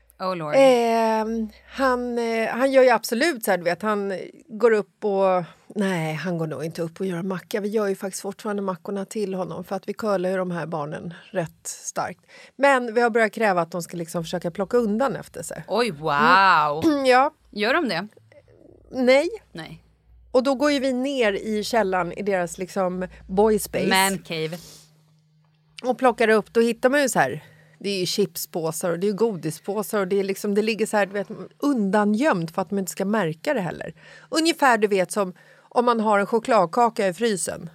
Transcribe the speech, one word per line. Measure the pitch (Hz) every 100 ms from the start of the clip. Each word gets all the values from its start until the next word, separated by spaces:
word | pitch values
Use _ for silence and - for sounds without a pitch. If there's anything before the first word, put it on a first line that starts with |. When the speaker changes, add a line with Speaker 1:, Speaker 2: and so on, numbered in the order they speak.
| _ -
Speaker 1:
Oh | 190 180
Lord. | 151 262
Speaker 2:
ehm, | 269 240 233 226 220 220 220 226 214 - _
han, | - 262 247 247 240
eh, | 233 226 220
han | 226 269
gör | 262
ju | 254
absolut | 220 - 233 330 247
så | 220
här, | 185
du |
vet, | 170 170
han | 214 208 196 180 - - -
går | 214 233
upp | 214 190 _
och... | 214 196 190 180 165 - _
Nej, | - 190 175 156
han | 156 180 165
går | 160
nog | 135
inte | 160 160
upp | 170 165
och | 190
gör | 170
en | 185
macka. | 180 - 214
Vi | 202
gör | 220 196
ju |
faktiskt | 190 196 -
fortfarande | 196 190 220 202
mackorna | 196 175 - 202
till | 190 220 196
honom | 190 165 160
för | 180 190
att | -
vi |
curlar | 202 214 196 185
ju | 185
de | 185
här | 175 156
barnen | 165 147 156 170 165 -
rätt | 185 160 _ -
starkt. | - - - 127 - _ - - -
Men | 277 262 240
vi | 220
har | 240
börjat | 233 214
kräva | 220 214 180
att | 165
de | 180
ska | 170 175
liksom | 165 180
försöka | 165 180 175
plocka | 170 185 247
undan | 226 214 269 165
efter | - -
sig. | - - -
Speaker 1:
Oj, | 208 240
wow. | 147 156 143 156 190 190 165 151 147
Speaker 2:
Mm. | 330 285 262
<clears throat> |
Ja. | 254 294 _ _
Speaker 1:
Gör | 208 208
de | 320 262
det? | 165 208 _ _ - _ 85 - - -
Speaker 2:
Nej. | 262 247 262 339 453 _
Speaker 1:
Nej. | 165 156 160 _ _ _ - _
Speaker 2:
Och | 254
då | 254
går | 247 294
ju | 285
vi | 269
ner | 247 269 269 214
i | 202 220 214
källan | 202 233 190 185 170
i | -
deras | 202 185 175 -
liksom | 180 202 185 180 185 - -
boy | 190 220 208
space. | - - 190
Speaker 1:
Man | 190 196 190
cave. | - 165 156 170 - - _ _ _ _ _ _ _ _ _ -
Speaker 2:
Och | 254 226
plockar | 262 226 226
upp, | 220 -
då | 233
hittar | 233 226 254
man | 285
ju | 269
så | 180
här, | 135 151 - _ _ _
det | 202
är | 196
ju | 175
chipspåsar | - 196 - - 180 160 165 185
och | 170
det | 202
är |
godispåsar | 190 226 180 156 - - 208 202 214
och | 185
det | 202
är |
liksom, | 190 196 208
det | 202
ligger | 220 202 214
så | 214
här, | 190
du |
vet, | 202 190 214 185 -
undangömt | 285 254 196 208 208 214 311 196 165
för | -
att | 185
man | 196
inte | 185
ska | -
märka | 196 220 165 160 294
det | 262
heller. | 170 - - - - - -
Ungefär, | - 330 294 269 226
du | 208
vet, | 196 175
som | 214 185 - - -
om | _ -
man | 247 233
har | 214 202
en | 196
chokladkaka | 226 240 220 170 247 233 226 196
i |
frysen. | 170 233 185 - 82 165